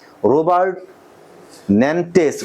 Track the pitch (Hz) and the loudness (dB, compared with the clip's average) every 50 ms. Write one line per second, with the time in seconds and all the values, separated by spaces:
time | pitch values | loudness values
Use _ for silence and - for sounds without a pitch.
0 | - - - - - 104 127 151 160 170 180 175 185 190 180 - - - - - | -20 -20 -14 -2 0 2 2 2 2 0 0 0 0 -2 -4 -8 -14 -20 -20 -20
1 | - - - - - - - - - - - - - - 101 104 123 143 160 175 | -20 -20 -20 -20 -20 -20 -20 -20 -20 -20 -20 -14 -2 0 2 2 2 2 0 -2
2 | 175 170 170 180 160 139 - - - | -4 -2 0 0 0 0 -2 -2 -2